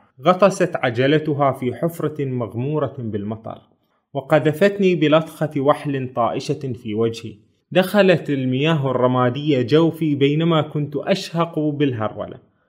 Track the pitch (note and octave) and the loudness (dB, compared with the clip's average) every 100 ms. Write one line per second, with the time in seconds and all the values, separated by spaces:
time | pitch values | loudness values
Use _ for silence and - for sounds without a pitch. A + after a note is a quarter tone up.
0 | _ _ C#3 F#3 G3 F#3+ F3+ - C3 A2+ | _ _ 0 4 4 4 -2 0 -2 0
1 | C3 D#3 D#3 C#3 C#3+ B2+ B2+ A#2+ E3+ E3 | 2 2 0 0 0 0 -4 -2 -4 -4
2 | D3+ D3 C3+ B2+ A2 G#2+ C3 D3+ C#3 - | -6 -4 -4 -4 -4 -4 -4 -2 -2 -4
3 | A2+ G2+ G2+ A2 - - _ _ _ _ | -6 -6 -6 -8 -10 -16 _ _ _ _
4 | _ C3+ - D#3 D3+ D3+ G3+ G3+ F#3+ F3 | _ -10 2 2 2 2 2 4 2 2
5 | D3+ D#3 D#3+ - D3+ D3 C3+ C#3+ D3 C#3 | 4 4 2 -4 -4 0 2 2 0 -6
6 | B2+ B2+ A2+ C3+ B2+ C#3+ C3+ A#2+ A2 G#2+ | -6 -2 -2 -2 -4 -6 -6 -8 -6 -2
7 | A#2 A2+ A2+ G#2+ _ _ _ D3+ F#3 G#3 | -2 -2 -12 -16 _ _ _ -2 0 4
8 | F#3+ E3+ - C#3 B2+ B2+ D3+ D#3+ C3+ B2 | 4 4 0 -4 -2 0 0 0 0 0
9 | B2+ B2+ B2 B2+ D3 C3+ A#2 D3 E3 D#3+ | 2 2 2 0 0 0 2 4 4 2
10 | D#3+ C#3+ C#3 D3+ E3+ D#3+ D3+ D3+ C#3+ - | -2 2 2 2 2 2 0 -4 -6 -6
11 | - F#3+ - E3 E3 E3 D3+ C#3 C#3+ A#2 | -2 -2 -2 -4 -2 -2 -2 0 -2 0
12 | G#2+ - G2+ - _ _ | -6 -6 -10 -12 _ _